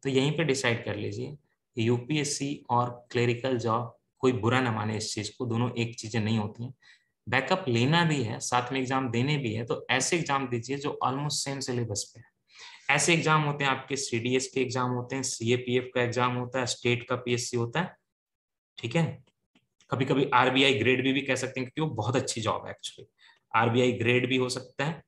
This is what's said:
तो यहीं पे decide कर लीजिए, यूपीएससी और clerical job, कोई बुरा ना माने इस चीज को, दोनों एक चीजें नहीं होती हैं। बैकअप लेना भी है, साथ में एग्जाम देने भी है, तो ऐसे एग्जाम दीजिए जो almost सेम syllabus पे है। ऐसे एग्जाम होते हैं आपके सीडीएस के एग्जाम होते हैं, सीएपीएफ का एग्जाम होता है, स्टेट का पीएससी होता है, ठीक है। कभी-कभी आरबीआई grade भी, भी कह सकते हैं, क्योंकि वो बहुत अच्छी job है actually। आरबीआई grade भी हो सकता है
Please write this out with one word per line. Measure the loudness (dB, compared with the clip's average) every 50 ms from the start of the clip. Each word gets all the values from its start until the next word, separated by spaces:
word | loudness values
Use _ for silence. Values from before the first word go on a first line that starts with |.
| -2
तो | 2
यहीं | 2 4 4 4 2
पे | 2 2
decide | 2 2 2 2 0 0 0 -2
कर | -6 -6
लीजिए, | -4 -6 -6 -6 -6 -8 -10 -10 -14 _ _ _ _ _ _ _
यूपीएससी | -2 2 2 2 0 0 -2 -2 -2 -2 -2 -4 -4 -4 -6 -6 -8 -6 _
और | 0 0 0 0 -4 -12 -16 _
clerical | -2 0 2 2 0 0 -2 -2 -2 0
job, | 0 0 0 0 -2 -4 -10 _ _ _ _ _
कोई | 2 2 2
बुरा | 4 2 2 2 2
ना | 2 2 0
माने | 0 -2 -2 -2
इस | -4 -4 -4 -6
चीज | -6 -6 -8
को, | -6 _ -6
दोनों | -4 0 0 0 -2 0
एक | -2 -4 -4 -4 -10
चीजें | -12 -4 -4 -2
नहीं | 0 0 0 0
होती | 0 -4 -6 -10 -12
हैं। | -12 -12 _ _ -20 -20 _ _ _ _ _ _ 0
बैकअप | 0 0 2 2 0 0 0 0
लेना | 2 4 4 4 4 4 4
भी | 4 2 2 0
है, | -2 -4 -6
साथ | -4 0 0 0 0 2 -2
में | -2
एग्जाम | -2 0 0 0 0 0
देने | 0 2 2 2 2
भी | 0 0 -2 -4
है, | -4 -2
तो | -4 -4 -6 -2 0
ऐसे | 0 0 2 2 0
एग्जाम | 0 0 0 0 0 0 -2
दीजिए | -4 -4 -4 -4 -6
जो | -4 -4 -6 -4 0 -2
almost | 0 0 0 -4 -4
सेम | -4 -4 -4 -4 -4 -6
syllabus | -4 -4 -2 -2 -2 -2 -4 -6 -6 -10 _
पे | -20
है। | -20 _ _ _ _ _ _ -20 -20 -20 -20 -20 -2 0
ऐसे | 0 2 4 4 4
एग्जाम | 4 4 4 4 4 4
होते | 2 0 0 0
हैं | 0
आपके | 0 -2 -2 -6 -6
सीडीएस | -6 -4 -4 -4 -2 -2 2 0 0 0 0
के | -2 -2
एग्जाम | -2 0 0 -2 -2 0
होते | -2 -4 -4 -6 -6
हैं, | -6 -4
सीएपीएफ | -6 -6 -4 0 2 2 2 2 0 0 0 0 0 -2
का | 0 0
एग्जाम | 0 2 0 0 0 0
होता | -2 -6 -4 -4 -4
है, | -2
स्टेट | -2 -4 -2 0 0 0 0 -2 -4
का | -6
पीएससी | -4 -2 -2 -2 -2 -2 -4 -2
होता | -4 -4 -2 -2 -2
है, | -4 -4 -6 _ _ _ _ _ _ _ _ _ _ _ _ _ _ _ _ -10
ठीक | -8 -2 0
है। | 0 0 0 -2 -8 -16 _ _ _ _ _ _ _ _ _ _ _ _ _
कभी-कभी | -2 -2 0 2 2 2 2 4 4
आरबीआई | 6 6 6 6 6 6 6 4
grade | 4 4 2 2 4 2
भी, | 0 0
भी | 0 0
कह | 0 -2
सकते | -2 -2 -6 -6 -6
हैं, | -8 -6
क्योंकि | _ -4 -4 -4
वो | -2
बहुत | -4 -2 0 0
अच्छी | 0 0 0 -6 -4
job | -2 -2 -2 -2 -4
है | -10 -14
actually। | -12 _ -16 -16 -16 -20 _ _ _ _ -20 -20 _ _ _ 0
आरबीआई | 2 2 4 4 4 4 4 2
grade | 2 2 4 4 4 2 2
भी | 0
हो | 0 0 0
सकता | -4 -8 -10 -14 _ _ -4
है | -4 -4 -8 -14